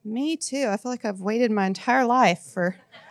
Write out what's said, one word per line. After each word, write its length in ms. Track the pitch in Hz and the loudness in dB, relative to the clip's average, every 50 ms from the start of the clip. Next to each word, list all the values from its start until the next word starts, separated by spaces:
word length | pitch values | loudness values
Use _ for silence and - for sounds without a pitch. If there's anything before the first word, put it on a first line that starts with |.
| _ | _
me 320 | 214 220 240 277 302 330 | -8 -6 -4 -4 -4 -4
too. 300 | 302 - - 262 277 277 220 | -4 -6 -6 -4 -2 -2 -2
I 80 | 196 | -2
feel 140 | 208 - 247 | -4 -4 -6
like 140 | 247 240 - | -8 -6 -6
I've 160 | 220 202 190 | -6 -6 -4
waited 300 | 180 202 220 233 247 226 | -4 -2 0 2 2 2
my 160 | 214 208 190 | 2 2 0
entire 400 | 190 190 - - - 240 262 254 | 0 -2 -4 0 2 2 2 4
life 340 | 233 247 254 247 180 175 - - - - | 4 4 4 6 4 4 2 -6 -12 -6
for 220 | 190 175 180 185 - _ _ - - - - | -2 -2 -2 -4 -6 _ _ -20 -20 -20 -20